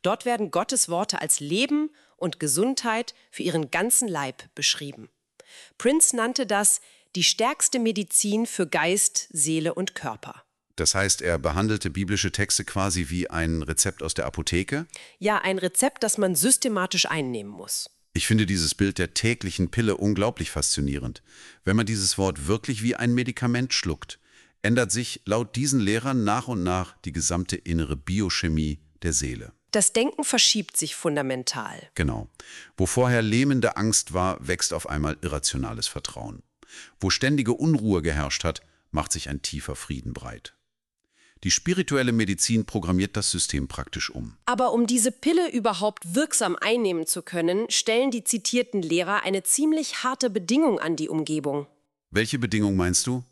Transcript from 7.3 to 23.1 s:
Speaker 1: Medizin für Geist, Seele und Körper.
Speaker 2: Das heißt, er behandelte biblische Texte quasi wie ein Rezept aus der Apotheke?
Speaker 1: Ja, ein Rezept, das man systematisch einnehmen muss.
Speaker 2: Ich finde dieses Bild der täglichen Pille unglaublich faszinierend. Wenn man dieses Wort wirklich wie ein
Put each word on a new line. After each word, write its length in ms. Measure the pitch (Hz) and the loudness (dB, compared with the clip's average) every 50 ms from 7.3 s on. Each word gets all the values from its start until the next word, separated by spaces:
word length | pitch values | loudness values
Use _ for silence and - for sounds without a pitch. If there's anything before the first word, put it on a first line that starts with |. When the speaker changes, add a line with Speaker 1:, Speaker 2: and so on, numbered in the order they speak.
| - - 220 254 302 - - - - 247 | 2 2 0 0 2 0 0 0 2 2
Speaker 1:
Medizin 640 | 226 226 202 208 196 - - - - 208 208 220 233 | 2 2 0 0 -4 0 0 2 2 2 0 0 0
für 220 | - - - 185 | -2 -2 -4 -2
Geist, 600 | 147 - 160 151 170 185 202 - - - - - - | 0 0 0 2 2 2 2 2 2 0 -2 -6 -4
Seele 440 | - 160 147 156 160 160 156 165 - | -2 -2 0 0 0 0 0 -2 -2
und 200 | 175 190 - _ | -2 -6 -6 _
Körper. 480 | - - 131 110 - - - - - _ _ _ _ _ _ _ | -8 -8 -8 -8 -8 -14 -16 -18 -18 _ _ _ _ _ _ _
Speaker 2:
Das 220 | - 82 - - | 0 0 2 4
heißt, 260 | 95 98 98 - - | 2 2 2 2 0
er 160 | 69 85 85 73 | 2 0 0 2
behandelte 520 | 67 82 73 92 101 110 107 98 - 90 | 0 0 2 2 2 2 2 0 -2 -2
biblische 420 | 71 92 98 90 104 98 - 92 | -2 -2 0 0 0 0 0 -2
Texte 320 | - - 104 - - - 95 | 0 -2 0 0 0 -2 -2
quasi 440 | - - 98 95 98 85 92 85 71 | -4 -2 0 0 0 0 0 -2 -2
wie 220 | 87 90 87 - | -2 -4 -4 -2
ein 320 | - 82 82 80 82 80 | -2 0 0 0 0 -2
Rezept 400 | 73 73 78 - - 98 - - | -2 -2 0 0 0 0 -2 -4
aus 120 | 71 78 - | -8 -4 -4
der 120 | - 60 | -4 -4
Apotheke? 600 | 64 - - 80 - 87 87 95 - 139 147 170 _ - - - - _ _ | -4 -4 -4 -4 0 0 0 0 0 -4 -6 -6 _ -14 -20 -20 -20 _ _
Speaker 1:
Ja, 180 | 185 208 214 - | 0 2 2 2
ein 200 | - 190 190 190 | 0 0 -2 0
Rezept, 440 | 185 180 - - 254 285 - - | -2 -2 0 0 0 0 0 -2
das 160 | 226 208 - 220 | -2 -2 0 2
man 160 | 190 185 180 | 2 2 2
systematisch 720 | 156 160 254 254 - - 254 214 190 180 185 - 175 - | 2 4 4 4 4 2 0 0 0 -2 0 0 0 0
einnehmen 460 | - 151 160 139 127 123 110 101 101 | 0 0 -2 -2 -2 -4 -6 -8 -10
muss. 360 | 104 87 95 104 - - - - _ _ _ _ _ | -14 -14 -10 -8 -8 -8 -8 -10 _ _ _ _ _
Speaker 2:
Ich 120 | - - | -4 0
finde 200 | - 110 110 107 | 2 4 4 4
dieses 280 | 90 98 90 80 76 - | 2 2 0 0 0 2
Bild 240 | - 101 98 92 - | 2 0 0 2 0
der 160 | 90 85 - | -2 -2 -2
täglichen 560 | - - 113 117 - - 95 - - 92 82 | 0 0 0 0 0 -4 -6 -2 -2 -2 0
Pille 260 | - 120 117 107 95 | 0 0 0 0 0
unglaublich 540 | - 101 104 104 85 104 120 120 - 87 - | 0 0 0 2 2 0 0 0 -4 -8 -4
faszinierend. 720 | - 76 73 - - - 71 69 69 71 65 60 - - _ _ - - - - - _ _ | -2 -2 -2 -2 0 0 -2 -2 -2 -4 -6 -8 -10 -12 _ _ -20 -20 -20 -20 -20 _ _
Wenn 120 | 92 98 | 2 2
man 100 | 113 113 | 2 2
dieses 320 | 95 113 101 98 95 - - | 2 0 0 0 0 2 2
Wort 300 | 95 95 73 71 69 76 | 2 0 0 -2 -2 0
wirklich 340 | - 113 - - 127 104 | -2 0 0 -4 -4 -2
wie 140 | 110 120 117 | 0 -2 0
ein 180 | - 120 120 | 0 0 2